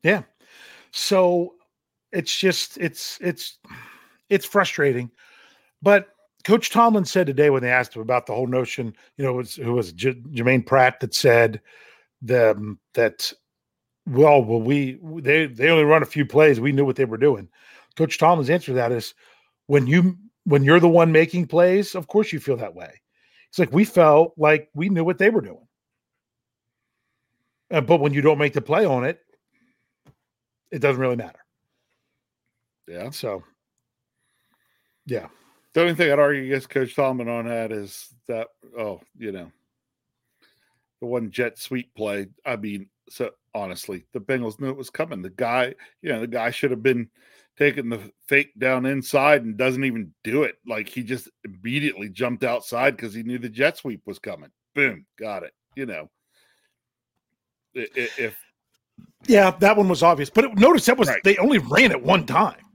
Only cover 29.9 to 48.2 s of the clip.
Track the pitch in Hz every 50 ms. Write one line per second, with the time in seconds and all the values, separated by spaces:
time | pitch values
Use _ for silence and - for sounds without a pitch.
29.9 | _ _ _ _ _ _ _ _ _ _ _ _ _ _ _ _ - 143 127 139
30.9 | 135 123 131 127 123 120 110 - _ _ _ _ _ _ _ _ _ _ _ _
31.9 | _ _ _ _ _ _ _ _ _ _ _ _ _ _ _ _ _ _ _ -
32.9 | 85 87 95 127 143 - - 117 101 95 - _ _ _ _ _ _ _ _ _
33.9 | _ _ _ _ _ _ _ _ _ _ _ _ _ _ _ _ _ _ _ _
34.9 | _ _ _ - 123 110 92 - _ _ _ _ _ _ _ _ _ 160 170 175
35.9 | 165 151 175 151 143 143 147 143 147 139 131 131 139 135 131 - - 139 131 117
36.9 | - - 143 131 131 127 120 117 120 117 113 117 120 117 113 110 110 107 101 98
37.9 | - - - - _ _ _ - 120 113 117 - _ _ _ _ - 117 110 104
38.9 | 95 - _ _ _ _ 117 107 98 95 85 73 _ _ _ _ _ _ _ _
39.9 | _ _ _ _ _ _ _ _ _ _ _ _ _ _ _ _ _ _ _ _
40.9 | _ _ - 120 123 123 113 104 87 - 127 117 - - - - 135 127 123 _
41.9 | _ - 107 104 101 101 98 98 _ _ _ 135 123 107 104 107 101 101 98 _
42.9 | _ _ _ _ - - 131 107 _ _ _ _ _ 110 101 95 90 - - -
43.9 | 98 90 _ _ _ 127 101 - 135 127 120 110 104 _ 139 131 131 131 127 -
44.9 | _ - 156 165 120 98 90 95 92 - 123 117 120 127 123 123 - _ - -
45.9 | _ _ - 165 135 110 117 117 113 123 113 120 117 - - 139 127 110 110 135
46.9 | 127 120 113 - _ _ _ _ _ _ _ _ _ _ 143 147 110 120 127 117
47.9 | 120 107 98 - _ _